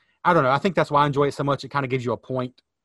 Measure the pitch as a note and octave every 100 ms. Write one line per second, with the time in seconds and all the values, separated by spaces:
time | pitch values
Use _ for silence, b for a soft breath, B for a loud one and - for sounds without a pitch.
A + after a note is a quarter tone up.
0 | _ _ E3+ E3+ C3 C#3 G3+ E3 D3 C#3+
1 | D3 C#3 C#3+ - C#3+ C3+ C3+ C#3+ C3 C3
2 | A#2+ G#2+ - B2+ B2+ _ _ _